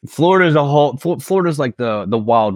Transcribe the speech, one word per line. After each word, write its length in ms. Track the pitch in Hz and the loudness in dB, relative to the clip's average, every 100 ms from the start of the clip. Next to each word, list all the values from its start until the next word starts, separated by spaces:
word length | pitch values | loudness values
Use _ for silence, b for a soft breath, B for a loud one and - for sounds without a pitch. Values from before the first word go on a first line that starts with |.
| - | -14
Florida's 480 | - 170 190 180 151 | -2 2 4 4 2
a 80 | |
whole, 320 | 143 147 147 135 | 2 2 2 -2
Fl-, 180 | 170 160 | -6 -6
Florida's 420 | - 190 175 151 | -2 -2 0 -2
like 160 | 131 - | -4 -4
the, 280 | 120 107 95 | -4 -4 -2
the 100 | 113 | -4
Wild 380 | 107 117 107 | 2 2 2